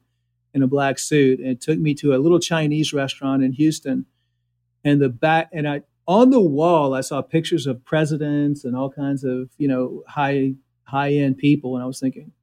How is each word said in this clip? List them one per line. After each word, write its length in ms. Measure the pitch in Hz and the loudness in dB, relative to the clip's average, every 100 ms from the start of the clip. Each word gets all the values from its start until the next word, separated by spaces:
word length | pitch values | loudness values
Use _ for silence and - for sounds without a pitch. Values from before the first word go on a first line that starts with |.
| _ _ _ _ _ | _ _ _ _ _
in 100 | 139 | -2
a 40 | 131 | 0
black 320 | 139 139 131 | 2 0 -2
suit. 420 | - 151 135 131 | 0 2 4 2
And 80 | 131 | -2
it 140 | 123 | -6
took 160 | - 165 | -4 -2
me 160 | 156 | 0
to 200 | 143 147 | 0 0
a 40 | 131 | 2
little 200 | 151 170 | 4 2
Chinese 540 | - 165 151 151 151 | 2 -2 0 0 -2
restaurant 500 | 147 135 - 139 135 | -2 -4 -6 -4 0
in 100 | 131 | 0
Houston. 520 | 123 156 156 139 131 - _ _ _ _ _ _ _ | 2 0 0 -6 -6 -8 _ _ _ _ _ _ _
And 160 | 147 143 | 0 2
the 80 | 135 | 2
back, 400 | 117 156 160 160 | 0 0 0 0
and 120 | - 147 | -6 -6
I, 140 | 143 - _ - | -6 -10 _ 0
on 220 | 196 254 | 4 6
the 120 | 262 | 6
wall, 500 | 180 139 165 165 143 | 4 2 2 4 2
I 80 | 131 | -2
saw 220 | 127 143 | -4 -6
pictures 440 | - 160 160 165 135 | -2 -4 0 -2 -2
of 160 | 123 | -6
presidents 840 | - 156 156 151 147 147 147 143 | -2 0 0 -2 -2 0 0 -2
and 120 | 127 127 | -4 -4
all 140 | 135 | -6
kinds 340 | 143 139 139 | -6 -4 -4
of, 240 | 135 127 131 _ | -2 -4 -6 _
you 120 | 143 | -2
know, 340 | 127 127 92 - | 0 -2 -8 -12
high, 460 | - 139 139 135 135 _ _ | -4 -2 0 -2 -4 _ _
high-end 540 | - 139 143 147 143 131 | -8 -4 0 0 0 0
people. 360 | 143 147 127 | 2 2 0
And 80 | 127 | -6
I 40 | 127 | -8
was 120 | 131 | -6
thinking, 340 | 131 135 151 _ | -6 -6 -16 _